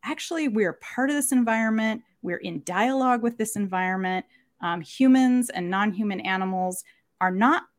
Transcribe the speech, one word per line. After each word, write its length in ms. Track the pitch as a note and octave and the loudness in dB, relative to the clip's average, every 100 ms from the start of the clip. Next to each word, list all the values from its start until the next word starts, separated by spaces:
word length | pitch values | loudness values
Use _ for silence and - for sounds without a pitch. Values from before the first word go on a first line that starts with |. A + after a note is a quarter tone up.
actually 460 | - D#4+ - E4 D4+ | -8 -8 -6 -2 0
we're 260 | G#3+ F#3+ | 0 -2
part 340 | - - - C4+ | -6 -10 -2 0
of 80 | D4 | 0
this 140 | C#4 | 2
environment, 720 | B3+ A3+ A3+ A3 A3 A3 A3 _ _ | 2 2 0 0 0 -2 -4 _ _
we're 180 | F#3 F3 | -8 -6
in 240 | F#3 E3+ | -6 -8
dialogue 580 | - F3+ A#3 C4+ B3+ A#3+ | -4 0 0 2 2 2
with 160 | A#3 A#3 | 0 -2
this 160 | A3 | -6
environment. 720 | G3+ G3 F#3 F#3 F#3+ F#3 F#3 - _ _ _ | -4 -4 -2 -2 -2 -2 -4 -6 _ _ _
Um, 200 | F3 F3 | -6 -6
humans 680 | - - C4 C4 B3+ B3 A#3+ | -8 2 6 6 6 4 0
and 220 | - F3 | -4 -2
non-human 500 | F#3+ G#3 F#3 G#3+ F#3+ | 0 0 0 -2 -2
animals 640 | F#3+ F#3+ F#3+ F#3 F#3 F#3 - _ _ _ | -2 -2 0 -2 -2 -4 -12 _ _ _
are 100 | F#3 | 0
not 340 | F#3 A#3 E4+ - | 4 4 2 -2